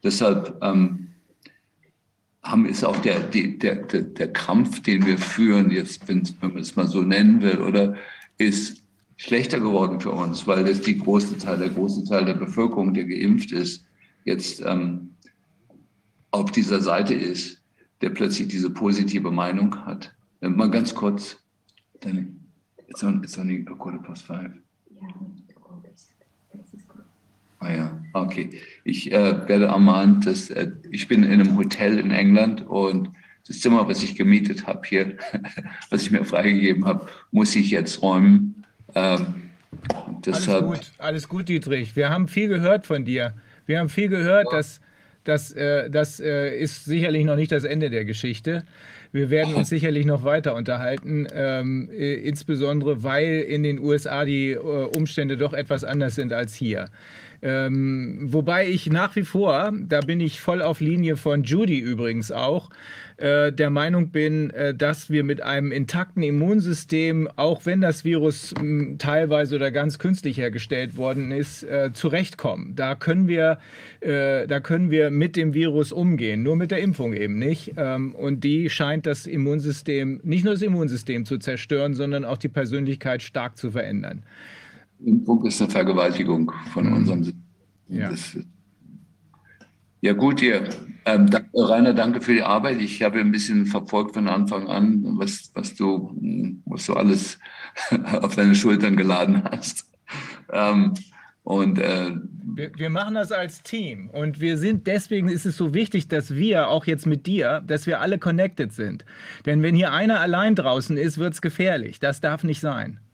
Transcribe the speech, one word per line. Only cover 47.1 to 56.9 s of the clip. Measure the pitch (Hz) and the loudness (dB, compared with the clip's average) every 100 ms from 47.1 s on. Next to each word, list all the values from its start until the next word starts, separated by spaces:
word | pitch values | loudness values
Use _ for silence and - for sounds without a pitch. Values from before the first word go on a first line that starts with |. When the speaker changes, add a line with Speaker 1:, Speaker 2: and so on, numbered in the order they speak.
| 156 | 2
Speaker 2:
noch | 151 147 | 2 2
nicht | 156 | 0
das | 156 | 0
Ende | 143 151 151 | 0 -2 -2
der | 117 | -2
Geschichte. | 104 107 127 113 - 170 165 - - - - | -4 -6 -6 -6 -4 -6 -6 -20 -20 -20 -8
Wir | 139 139 | -4 0
werden | 151 156 | 2 2
uns | 151 143 | 0 0
Speaker 1:
<laughs> | |
Speaker 2:
sicherlich | 165 160 147 | 0 0 2
noch | 147 143 | 2 0
weiter | 127 156 151 | 2 0 0
unterhalten, | 117 117 123 123 135 143 151 143 | -4 -4 -4 -2 -4 -4 -4 -4
ähm, | - 135 131 127 131 127 | -4 -2 -2 -2 -4 -6
äh, | 220 143 | -6 -4
insbesondere | 139 120 147 - 147 139 147 143 131 | -2 -4 -6 -4 -2 0 0 -2 -2
weil | 123 135 165 160 | 0 0 2 0
in | 147 147 | -2 -2
den | 147 143 | -2 -2
U | 139 | 0
S | 147 147 | 0 0
A | 139 143 | -4 -2
die, | 139 135 | 0 -2
äh, | 127 | -4
Umstände | 160 143 135 143 156 - 139 135 | -4 -4 -4 -2 -2 -2 -4 -2
doch | 143 | -2
etwas | 139 139 139 | -4 -4 -4
anders | 143 143 135 | -2 -2 -2
sind | 113 127 | -2 -4
als | 117 120 | -4 -6
hier. | - 123 101 95 | -6 -4 -4 -6